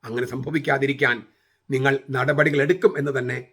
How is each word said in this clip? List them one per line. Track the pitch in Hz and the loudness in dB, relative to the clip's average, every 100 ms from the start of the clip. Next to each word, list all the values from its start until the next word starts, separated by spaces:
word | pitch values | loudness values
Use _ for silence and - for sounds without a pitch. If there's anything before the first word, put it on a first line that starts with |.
അങ്ങനെ | 117 117 123 | -8 -6 -4
സംഭവിക്കാതിരിക്കാൻ | 131 131 156 147 139 135 135 139 120 - _ _ _ _ | -6 -4 -4 0 0 0 0 0 0 -6 _ _ _ _
നിങ്ങൾ | 131 139 139 - | 0 2 0 -2
നടപടികൾ | 131 131 147 151 143 | -2 0 2 2 2
എടുക്കും | 143 185 220 - | 2 4 2 2
എന്ന് | 143 | -4
തന്നെ | 131 123 123 127 | -2 -4 -6 -10